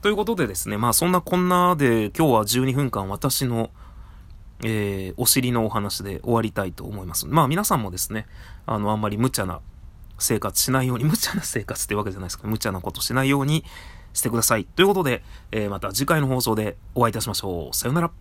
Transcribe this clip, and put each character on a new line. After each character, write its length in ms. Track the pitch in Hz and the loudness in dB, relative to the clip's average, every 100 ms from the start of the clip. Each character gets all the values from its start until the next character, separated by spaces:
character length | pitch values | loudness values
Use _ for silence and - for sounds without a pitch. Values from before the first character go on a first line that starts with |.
と 80 | 202 | 2
い 20 | |
う 40 | 208 | 2
こ 100 | 208 | 0
と 100 | 214 | 0
で 120 | 123 | 0
で 80 | 92 | -2
す 120 | - | -4
ね、 100 | 104 | 0
ま 120 | 120 | 2
あ、 40 | |
そ 140 | 113 170 | 4 4
ん 40 | |
な 100 | 185 | 2
こ 160 | - 180 | 2 2
ん 120 | 180 | 4
な 260 | 180 180 170 | 4 4 4
で 360 | 135 113 104 - | 4 4 2 2
今 100 | 147 | 4
日 60 | |
は 120 | 117 107 | 4 4
十 200 | 120 131 | 2 2
二 80 | |
分 180 | 131 139 | 2 0
間 160 | 107 95 | -2 -4
私 380 | 101 - - 131 | -2 0 0 0
の、 240 | 117 113 - - - - - - - - - | 0 -2 -6 -20 -18 -18 -18 -18 -18 -18 -6
え 500 | 110 110 101 98 95 | -2 0 -2 -4 -6
ー、 0 | - | -2
お 80 | 123 | 2
尻 260 | - 123 | 4 4
の 140 | 120 110 | 2 2
お 40 | |
話 340 | 107 101 - | 0 -2 -4
で 160 | 98 92 | -6 -6
終 120 | - | 0
わ 80 | 117 | 2
り 100 | 110 | 2
た 140 | 101 95 | -2 -4
い 80 | |
と 100 | - | -6
思 200 | 101 101 | -10 -10
い 40 | 92 | -6
ま 80 | 87 | -6
す。 120 | - | 0
ま 160 | 147 | 2
あ、 40 | 135 | 4
皆 160 | 170 | 2
さ 120 | 214 170 | 2 0
ん 60 | |
も 100 | 101 | 0
で 60 | 90 | -6
す 140 | - | -6
ね、 140 | 110 110 - - - - | -6 -8 -16 -18 -12 -4
あ 120 | 113 | -2
の、 120 | 101 | 0
あ 40 | 107 | 0
ん 60 | |
ま 80 | 107 | 0
り 80 | 104 | 0
無 120 | 123 | 0
茶 160 | - 95 | 0 -4
な 160 | 80 - - - - - - | -6 -12 -18 -20 -20 -20 -6
生 200 | - 110 | 0 0
活 220 | 107 - | 0 -2
し 100 | - | 2
な 120 | 131 | 2
い 40 | 127 | 2
よ 80 | 120 | 0
う 20 | |
に、 60 | 147 | 2
無 100 | 185 | 2
茶 160 | - | 0
な 80 | 208 | -4
生 220 | - 120 | -4 -6
活 220 | 98 101 - | -4 -6 -2
っ 20 | |
て 80 | 104 | -2
わ 80 | |
け 80 | 104 | -2
じ 60 | 92 | -6
ゃ 20 | |
な 60 | 92 | -8
い 20 | |
で 40 | |
す 60 | - | -8
け 60 | |
ど、 60 | 107 | -4
無 80 | 110 | -2
茶 140 | 110 | -2
な 100 | 92 | -4
こ 100 | 90 | -6
と 100 | - | -6
し 120 | - | -2
な 100 | 123 | 2
い 60 | 135 | 2
よ 120 | 139 | 2
う 40 | 139 | 4
に 180 | 156 - - - - - | 0 -2 -16 -16 -18 -8
し 80 | - | -4
て 80 | - | 0
く 60 | 117 | 2
だ 60 | |
さ 160 | - 113 | 2 2
い。 80 | - | 0
と 160 | - | 2
い 40 | 196 | 4
う 20 | |
こ 60 | 196 | 4
と 80 | |
で、 200 | 151 120 - - - | 2 -2 -6 -20 -6
え 160 | 110 104 | -2 -2
ー、 20 | |
ま 100 | 98 | -2
た 140 | 98 | -4
次 120 | 101 139 | -2 2
回 160 | 160 | 4
の 60 | 139 | 4
放 140 | 127 | 0
送 140 | 120 110 | 2 0
で 220 | 107 - - - | 0 -6 -6 2
お 100 | 117 | 2
会 40 | |
い 20 | |
い 20 | |
た 80 | 110 | 2
し 60 | 110 | -4
ま 60 | |
し 100 | 98 | -4
ょ 260 | 98 87 71 | -4 -6 -4
う。 40 | - | -4
さ 120 | 117 | 0
よ 60 | |
な 80 | 156 | 0
ら。 100 | 170 - | 0 -4